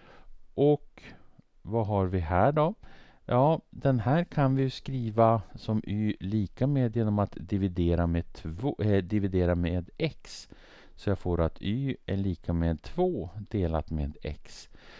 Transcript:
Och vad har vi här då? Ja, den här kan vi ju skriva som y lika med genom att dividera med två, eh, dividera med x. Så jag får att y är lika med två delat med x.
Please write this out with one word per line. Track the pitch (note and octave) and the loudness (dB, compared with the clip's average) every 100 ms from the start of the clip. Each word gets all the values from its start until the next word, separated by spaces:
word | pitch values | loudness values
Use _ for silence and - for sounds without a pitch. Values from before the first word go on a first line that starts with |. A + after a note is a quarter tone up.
| - - - - - | -20 -20 -20 -20 -8
Och | - C#3+ D3 - - - - - - _ _ | 2 4 4 -2 -20 -20 -20 -20 -20 _ _
vad | - A2+ G#2 | -4 -2 0
har | G2+ F#2 | 2 2
vi | F#2 | 0
här | D#2+ F2 A#2 | 0 2 4
då? | D3+ D#3 A3 - - - - - | 4 0 -2 -12 -20 -20 -14 -2
Ja, | A#2+ C#3+ E3 - | 2 4 2 -4
den | - C#3+ B2+ | -2 0 2
här | A2 D#3 | 2 0
kan | F3 - C3+ C3+ | 0 2 2 2
vi | |
ju | C3+ | 0
skriva | - - C3 A2+ G#2+ A2+ A2+ - - | -4 -8 -6 0 4 6 6 0 -8
som | - A2 | -4 -2
y | - G#2 G#2+ - | -2 -2 -2 -2
lika | F#2+ G#2+ G2 - C3 | -2 -2 -2 0 0
med | C#3 A#2+ A#2 | 2 2 2
genom | A2 G#2 | 2 2
att | G2+ - | 0 -4
dividera | E2 G2+ G2 F2+ E2+ E2+ E2+ | -4 0 0 2 2 4 2
med | E2+ - | 0 -2
två, | - E2 E2 C3+ - | -8 -10 -6 -4 -2
eh, | G#2+ G2 | 2 2
dividera | F2 G#2 G2 F#2 F2 F2 | 2 0 0 2 2 2
med | F2 F2+ E2+ - | 0 -2 -4 -4
x. | D#3+ - - - - - - - - - | -6 -6 -16 -18 -18 -20 -20 -20 -20 -6
Så | - | -2
jag | F#2+ | -2
får | F#2 E2+ | 0 0
att | E2 - | 0 -2
y | F#2+ A#2 C#3 - - | -4 -2 -2 -4 -4
är | G2 | -2
lika | G2 F2 - | -2 -2 -2
med | E2+ E2 D#2+ | 0 2 0
två | - - F3+ D3 F2+ G#2+ G#2 | -4 -2 -2 -2 -6 -10 -6
delat | G#2+ E2+ D#2+ - | -2 0 0 -2
med | D#2+ C#2+ - | -4 -4 -6
x. | - D2+ - - - - - | -10 -10 -14 -20 -20 -20 -20